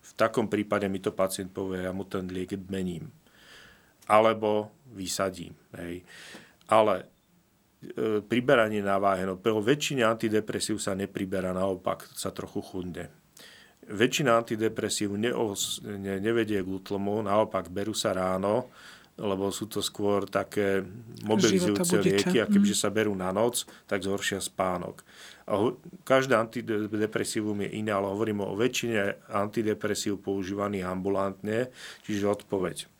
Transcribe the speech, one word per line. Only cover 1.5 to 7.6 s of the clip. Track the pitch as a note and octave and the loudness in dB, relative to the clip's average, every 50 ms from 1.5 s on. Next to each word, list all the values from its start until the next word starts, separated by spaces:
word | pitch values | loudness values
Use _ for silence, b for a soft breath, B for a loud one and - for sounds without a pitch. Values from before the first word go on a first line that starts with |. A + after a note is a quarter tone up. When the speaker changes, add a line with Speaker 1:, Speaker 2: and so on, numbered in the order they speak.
| - F#2+ G2 F#2+ F#2 F#2 | -6 -8 -6 -6 -4 -4
Speaker 1:
„Ja | F2+ F#2 F#2 | -4 -6 -6
mu | F#2+ F#2+ | -6 -8
ten | - - G2 F#2 | -6 -6 -6 -6
liek | F#2 F#2 F#2 F#2 F2+ G2+ G2 F#2 | -6 -6 -6 -6 -6 -8 -10 -8
mením. | F#2 F#2+ F#2+ F#2 F#2 F2 D#2+ - - - - _ B B B B B B B B B B B B B B B B | -6 -6 -4 -4 -4 -4 -6 -10 -14 -16 -20 _ B B B B B B B B B B B B B B B B
Alebo | - G#2 G#2+ A2 A2 A2 G#2+ A2 G#2+ G#2+ G#2+ G#2 G#2 - _ _ C3 | 6 6 8 8 6 4 4 2 2 2 2 0 -4 -10 _ _ -18
vysadím.“ | A2+ G2 F#2+ F2+ - - G2 F#2+ F2+ F2+ F2+ - - _ _ _ | -12 -10 -8 -6 -2 -2 -2 -2 -2 -8 -14 -16 -16 _ _ _
Hej. | - F#2 F2 F2 F2 F2+ - B B B B B B B B B B B B | -14 -12 -10 -10 -10 -10 -12 B B B B B B B B B B B B
Ale, | - G#2+ A2 A2 G#2+ F#2+ F#2 - - _ _ _ _ _ _ _ _ _ _ | 4 6 8 8 6 4 0 -2 -12 _ _ _ _ _ _ _ _ _ _